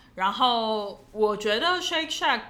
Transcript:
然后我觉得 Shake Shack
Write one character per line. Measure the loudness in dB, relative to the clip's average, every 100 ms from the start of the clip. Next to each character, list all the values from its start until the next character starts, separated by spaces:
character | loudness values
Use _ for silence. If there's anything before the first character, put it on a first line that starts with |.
| -16 -2
然 | -2
后 | 2 2 2 0 -2 -4 -10 -10
我 | 0 0 2
觉 | 0 2
得 | 2 0
Shake | 0 -2 -2
Shack | -2 0 0 -2